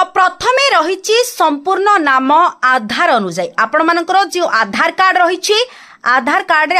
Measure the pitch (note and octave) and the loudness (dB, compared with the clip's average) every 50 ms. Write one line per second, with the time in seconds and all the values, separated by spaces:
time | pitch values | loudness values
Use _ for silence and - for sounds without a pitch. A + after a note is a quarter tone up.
0 | F#4 F#4 - F#4+ F#4 F4+ F4+ - - A4+ B4+ C5 C#5 C#5 G#4 E4+ D#4 E4+ F#4+ F#4+ | 0 0 0 0 0 0 -2 -2 -2 0 0 2 2 2 2 0 0 0 -4 -6
1 | F#4+ - G#4+ A#4+ B4 A#4+ - - F4 D#4 D4 C#4+ C#4+ F#4 F#4+ F#4 G4 G#4 G#4 F#4+ | -2 0 0 0 0 -2 -2 -2 0 0 0 -2 -2 -2 -2 0 2 2 2 2
2 | D4+ C#4+ C4 C4 C4 C4+ D4 D#4+ F4+ E4 - - - B3+ B3+ B3+ G#3+ G#3 A#3 B3+ | 2 2 0 0 2 2 2 4 2 2 0 -2 0 0 0 0 -2 -4 -4 -2
3 | F4 E4+ C#4 A3+ G3+ F#3 E3 F#3 F3 E3+ - - A3 A3+ B3+ D#4 D#4+ E4 E4+ F4 | 0 2 2 0 0 -2 -6 -6 -6 -6 -2 -4 -4 0 0 0 0 2 0 -2
4 | E4+ F4 F#4 F#4+ G4+ D#4+ - F4+ E4+ - - A3 A3+ G3 G#3+ A3+ D#4 E4+ E4 - | -2 0 0 0 0 0 -2 -4 -4 -2 0 -2 -2 -2 -2 -2 -2 -2 0 0
5 | F#4+ F#4 F#4 F#4 F4+ E4+ F#4 F4+ - - G#4 A4 B4 B4 - - - - - _ | 0 2 2 2 2 0 0 -2 -2 0 0 0 0 -4 -8 -20 -20 -20 -16 _
6 | - A#3+ B3 C4 A#3+ C#4 D#4 F#4+ F#4+ - E4 D4+ D#4 D4+ F4+ | -2 0 0 0 0 0 -2 -2 0 0 0 0 2 0 0